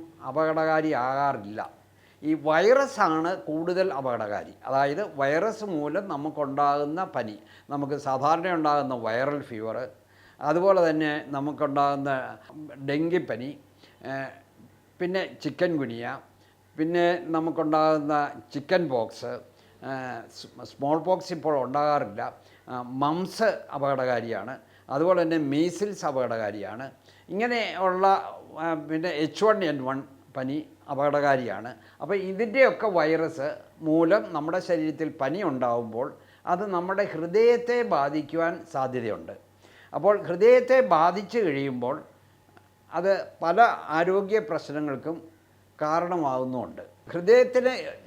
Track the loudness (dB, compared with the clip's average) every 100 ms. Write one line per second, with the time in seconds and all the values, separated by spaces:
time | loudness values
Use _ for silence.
0 | -12 -16 -6 0 0 2 2 2 2 0
1 | 0 0 0 -2 -6 -10 -10 -12 _ _
2 | _ -8 -4 -2 2 4 6 6 4 2
3 | 2 2 0 -2 -4 -4 -2 0 0 -2
4 | -2 -2 -2 -6 -8 -12 -2 0 0 0
5 | -6 -2 0 2 0 -4 -6 -4 -2 -4
6 | -4 -6 -6 -4 -4 0 2 2 0 -4
7 | -6 -6 -6 -10 -18 -20 -10 -6 -4 -4
8 | -4 0 2 2 2 0 2 2 0 -2
9 | -2 0 0 -4 -6 -8 -6 -6 -8 -14
10 | _ _ -20 -8 -2 2 4 6 6 4
11 | 0 -2 -4 -4 -4 -2 -2 2 2 0
12 | -2 -4 -4 -12 -18 -18 -16 -10 -4 -2
13 | 0 0 -2 -8 -8 -14 -20 _ -20 -18
14 | -10 -10 -10 -14 -20 _ -20 _ _ -6
15 | -4 -2 -4 -6 -8 0 0 0 -4 -6
16 | -10 -10 -14 _ _ _ _ -4 0 2
17 | 4 2 -2 -2 -2 -2 0 4 4 4
18 | 2 0 -2 -6 -12 -10 0 0 2 0
19 | -2 -6 -10 -10 -14 _ -20 -16 -10 -8
20 | -8 -10 -14 -18 -20 -18 -18 -6 0 0
21 | 2 0 -2 -6 0 0 0 0 2 2
22 | 0 -6 -8 -10 -20 -20 -12 -10 -8 -2
23 | 0 0 -2 0 0 0 -4 -4 0 0
24 | 0 0 -2 -6 -8 -12 -16 -20 -6 0
25 | 4 4 4 2 0 2 0 0 -6 -4
26 | -4 -2 -2 -2 -4 -6 -8 -10 -14 -16
27 | _ -20 -10 -4 -2 -2 -4 0 0 4
28 | 4 4 0 -12 -14 -6 -4 -4 -2 -4
29 | -2 0 -2 2 2 4 2 -2 -4 -6
30 | -8 -18 -14 -8 -6 -6 -8 -14 -8 -2
31 | 0 2 4 2 0 -6 -10 -16 -20 -12
32 | -4 -4 -4 -4 0 4 4 4 0 2
33 | 2 2 0 -4 -6 -8 -14 -8 2 4
34 | 6 4 2 -6 -2 -2 0 0 0 -2
35 | -4 -2 -2 -2 -2 0 0 0 -2 -4
36 | -6 -8 -20 -10 -2 -2 -2 -4 -2 -2
37 | -2 -4 0 4 6 4 2 -2 2 2
38 | 0 -2 -4 -2 -2 -2 -6 -4 -2 -2
39 | -4 -6 -8 -16 _ _ -20 -20 -10 0
40 | 2 2 2 4 8 8 8 4 6 6
41 | 4 2 -4 0 0 0 -2 -2 -4 -6
42 | -10 _ _ _ _ -20 _ _ _ -2
43 | 2 2 -2 -4 2 6 6 4 -2 0
44 | 2 2 2 0 0 -4 -6 -6 -4 -6
45 | -6 -8 -12 _ _ _ _ -6 -2 0
46 | 0 0 0 -2 -2 -4 -8 -10 -18 -18
47 | -10 -2 6 6 6 2 0 -2 -8 -12